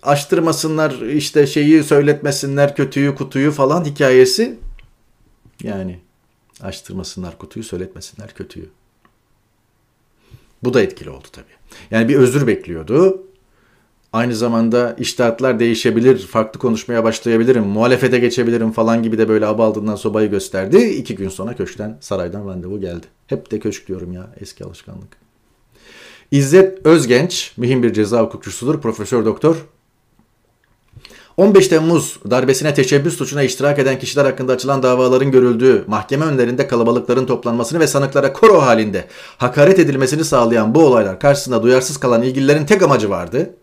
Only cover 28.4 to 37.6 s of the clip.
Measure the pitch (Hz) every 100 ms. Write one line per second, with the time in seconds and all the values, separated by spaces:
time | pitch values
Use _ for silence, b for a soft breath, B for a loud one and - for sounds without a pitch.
28.4 | - 90 120 - 117 107 104 123 110 101
29.4 | 151 160 - _ _ _ _ _ _ _
30.4 | _ _ _ _ _ - B B B B
31.4 | 202 196 - 160 160 170 - - 101 120
32.4 | 127 131 147 143 131 143 151 165 131 143
33.4 | 135 - 143 143 135 135 - 139 139 123
34.4 | 131 127 131 139 127 127 127 127 139 131
35.4 | 123 113 131 107 92 104 - 139 156 135
36.4 | 120 123 - 120 113 127 117 123 127 120
37.4 | 120 117